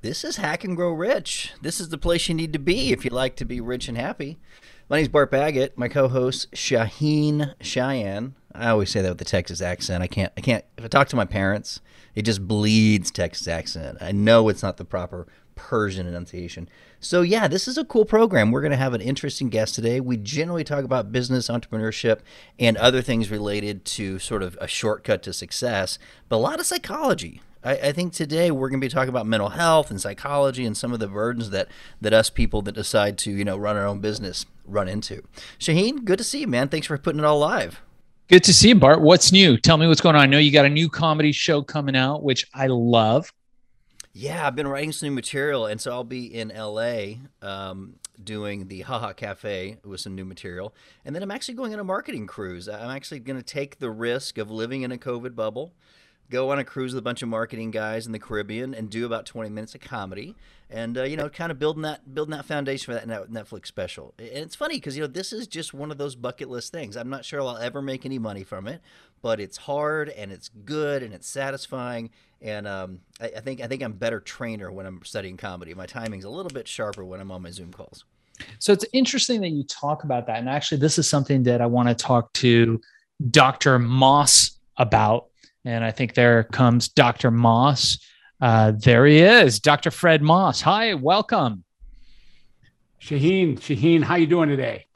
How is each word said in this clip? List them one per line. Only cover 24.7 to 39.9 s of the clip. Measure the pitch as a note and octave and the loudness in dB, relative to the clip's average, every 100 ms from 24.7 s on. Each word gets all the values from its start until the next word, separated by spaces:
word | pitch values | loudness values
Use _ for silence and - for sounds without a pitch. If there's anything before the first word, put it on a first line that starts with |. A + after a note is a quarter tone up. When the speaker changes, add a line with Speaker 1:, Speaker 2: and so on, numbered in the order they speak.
| - A2 G#2+ - G#2 | -4 -4 -4 -2 -4
Speaker 1:
to | - | -4
success, | F2+ F2+ - B2 G#2 F#2 - - - _ | -12 -10 -6 -4 -2 -4 -6 -14 -20 _
but | A2 | 0
a | |
lot | A#2 D#4+ | 0 -2
of | F4 | -4
psychology. | F4+ - D4+ D4 F3+ E2+ - - - | -4 -6 -4 -2 -2 -4 -16 -20 -12
I, | B2 C3+ | -4 -2
I | C#3 | 0
think | D3 F3 | -2 -4
today | - D3+ D#3 F3 | -4 -4 0 2
we're | C#3+ C3 | 2 -2
gonna | C3+ | -2
be | C3 | -2
talking | C3 C3 | -2 0
about | B2 A2 | -2 0
mental | A2+ G2+ | 0 0
health | G2+ E3+ D#3+ D3 | 0 4 4 2
and | G2 | -6
psychology | G2+ G2+ C#3 C#3+ C#3 B2+ | -8 -8 -4 0 0 0
and | A#2+ G#2 | -6 -4
some | B2 | -6
of | A#2+ | -6
the | G#2+ | -6
burdens | G2 A2+ A#2+ A2 | -4 -4 -4 -6
that, | F#2+ F#2 - - - | -4 -6 -8 -20 -6
that | G#2+ | 4
us | A2+ A2 | 4 4
people | - A#2 G#2+ | 2 2 2
that | G2+ | -4
decide | G#2+ G2+ A2 G#2 G2+ | -6 -2 0 0 -2
to, | - | -6
you | G2 | -4
know, | G2+ G2 | -4 -4
run | G#2 G#2+ | -2 -2
our | G2+ | -2
own | G2+ | -2
business | G#2 G#2+ G#2 F2 - - | -4 -6 -8 -10 -12 -16
run | - G2+ F#2 | -8 -4 -4
into. | G2+ - G2+ - - - - | -6 -8 -12 -16 -20 -20 -8
Shaheen, | - E3 G#3+ D4 | 0 2 2 -2
good | A3+ F#3+ | -2 -2
to | |
see | A#3 C#4+ | -2 -6
you, | C#4 | -2
man. | B2 C3+ | -2 -2
Thanks | D#3+ - | -4 -6
for | C#3+ | -4
putting | F3 D3 | -4 0
it | |
all | D3+ D3+ | 2 2
live. | D3+ G#3+ F#2 - - _ _ _ _ | 2 0 -4 -10 -20 _ _ _ _
Speaker 2:
Good | F3+ | 8
to | F3+ | 10
see | E3+ G#3 | 8 10
you, | |
Bart. | A3+ C3+ D#3+ | 10 10 10
What's | D#3 F3+ - | 10 8 8
new? | F#3 F#3+ A2+ | 8 8 8
Tell | - D#3+ | 6 6
me | |
what's | E3 | 6